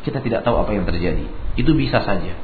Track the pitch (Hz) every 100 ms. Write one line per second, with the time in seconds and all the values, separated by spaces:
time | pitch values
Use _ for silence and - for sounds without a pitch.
0 | - 135 123 113 120 90 104 104 85 85
1 | 87 76 - - - - 127 143 131 117
2 | 101 98 82 -